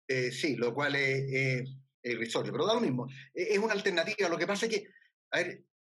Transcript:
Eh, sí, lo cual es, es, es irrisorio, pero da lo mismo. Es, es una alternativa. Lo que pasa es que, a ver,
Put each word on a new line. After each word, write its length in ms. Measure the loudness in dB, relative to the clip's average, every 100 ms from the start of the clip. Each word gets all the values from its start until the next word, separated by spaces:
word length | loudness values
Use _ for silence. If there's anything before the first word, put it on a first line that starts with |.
| -2
Eh, 240 | 0 0
sí, 240 | 0 0
lo 200 | 2 0
cual 220 | 0 0 2
es, 360 | 2 0 0
es, 380 | 0 2 0 -2 -10 -20 _
es 100 | -6
irrisorio, 400 | -4 -2 -2 0
pero 140 | 0 2
da 80 |
lo 60 | 2
mismo. 240 | 2 0 -4 -12 -10
Es, 200 | -4 0
es 60 | 2
una 140 | 2
alternativa. 560 | 0 2 2 0 0 0
Lo 80 | 2
que 100 | 0
pasa 200 | 0 0
es 60 |
que, 120 | -2 -4 -16 _ _ _
a 80 | -2
ver, 260 | -2 -6 _ _ _